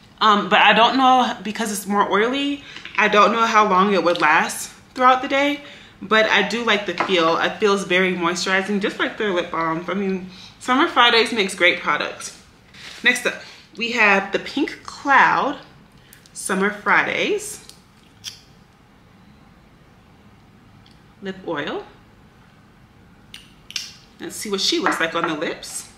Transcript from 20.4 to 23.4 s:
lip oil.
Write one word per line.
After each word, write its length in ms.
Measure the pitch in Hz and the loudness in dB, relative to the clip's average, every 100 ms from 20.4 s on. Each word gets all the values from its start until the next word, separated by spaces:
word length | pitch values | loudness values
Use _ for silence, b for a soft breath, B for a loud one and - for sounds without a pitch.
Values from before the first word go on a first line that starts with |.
| _ _ _ - - _ _ _ | _ _ _ -20 -20 _ _ _
lip 140 | 196 190 - | -14 -12 -8
oil. 360 | 151 156 349 - - _ _ - _ _ _ _ _ _ _ - _ - - | -8 -6 -10 -12 -20 _ _ -20 _ _ _ _ _ _ _ -20 _ -20 -20